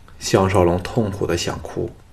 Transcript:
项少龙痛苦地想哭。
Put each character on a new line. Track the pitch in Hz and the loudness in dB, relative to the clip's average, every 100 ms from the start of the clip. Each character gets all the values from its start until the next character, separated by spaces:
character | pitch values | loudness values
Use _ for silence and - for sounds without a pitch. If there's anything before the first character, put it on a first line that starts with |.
| - - | -20 -10
项 | - 107 95 | 0 2 4
少 | 95 | 4
龙 | 87 90 | 4 2
痛 | - 123 107 | -2 -2 -2
苦 | 95 - | -4 -4
地 | 85 | -2
想 | - - | -4 -6
哭。 | - 90 90 - - | -8 -8 -8 -10 -20